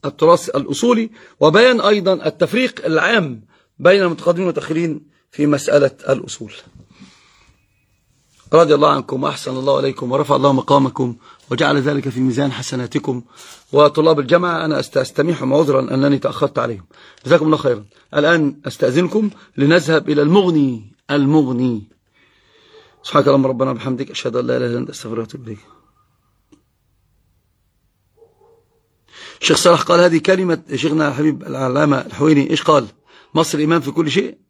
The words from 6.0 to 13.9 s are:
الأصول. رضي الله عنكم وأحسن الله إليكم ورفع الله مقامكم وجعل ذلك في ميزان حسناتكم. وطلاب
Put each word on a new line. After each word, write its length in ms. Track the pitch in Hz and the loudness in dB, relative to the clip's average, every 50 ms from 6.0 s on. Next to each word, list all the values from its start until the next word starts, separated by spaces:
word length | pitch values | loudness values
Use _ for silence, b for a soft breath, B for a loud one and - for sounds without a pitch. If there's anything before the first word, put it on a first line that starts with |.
| - - | -4 -4
الأصول. 440 | 135 117 - - - - 117 107 - - - - _ - - _ b b 196 b b b b b b b b b b b _ _ _ _ _ _ _ _ _ _ _ _ _ _ _ _ _ - - | -4 -4 -4 -14 -14 -16 -16 -18 -18 -20 -20 -20 _ -20 -20 _ b b -20 b b b b b b b b b b b _ _ _ _ _ _ _ _ _ _ _ _ _ _ _ _ _ 2 4
رضي 220 | 160 170 147 147 | 4 6 6 4
الله 140 | 143 147 147 | 2 4 2
عنكم 340 | 147 139 131 - 139 131 139 | 0 0 -4 -6 -8 -4 -4
وأحسن 280 | 147 143 - - 139 | -6 -6 -6 -10 -10
الله 280 | 131 131 131 139 139 139 | -8 -4 -2 0 0 0
إليكم 320 | 139 135 131 - - 123 | 0 -2 -4 -6 -6 -4
ورفع 240 | 127 139 151 131 143 | -2 -2 0 0 0
الله 180 | 135 131 143 135 | 2 2 2 2
مقامكم 600 | 131 127 - 139 139 135 131 - - 131 123 117 - b b b b b _ | 2 2 2 2 2 2 0 -2 -4 -4 -4 -4 -10 b b b b b _
وجعل 260 | 135 120 156 143 147 | -4 -2 0 0 0
ذلك 320 | 143 127 143 147 139 135 139 | 0 0 0 -2 -2 -4 -6
في 100 | 110 123 | -4 -2
ميزان 320 | 127 131 117 123 143 139 | -2 0 0 0 -2 -2
حسناتكم. 720 | 127 - 127 - - 123 123 113 - 147 - - 127 123 117 B B B B B B B B B - | -4 -6 -10 -8 -8 -8 -8 -4 -6 -6 -4 -4 -6 -6 -8 B B B B B B B B B 2
وطلاب 460 | 139 147 143 | 4 4 4